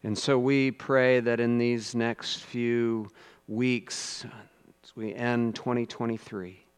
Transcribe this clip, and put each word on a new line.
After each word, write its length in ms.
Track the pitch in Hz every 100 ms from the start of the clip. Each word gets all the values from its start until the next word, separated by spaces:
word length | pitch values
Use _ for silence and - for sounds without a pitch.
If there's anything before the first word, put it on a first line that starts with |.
And 140 | 110 104
so 200 | - 135
we 340 | 127 139 135
pray 480 | 113 - 135 127 127
that 180 | 120 117
in 180 | 120 120
these 380 | 120 120 110 120
next 420 | 117 113 - -
few 720 | - 123 120 120 117 113 107 - - - -
weeks, 760 | 107 127 120 92 - - - - 113 107 _ _ _
as 120 | - -
we 180 | 110 104
end 400 | 120 120 117 107
twenty 300 | - 120 117
twenty-three 760 | - 117 113 - 104 90 92 _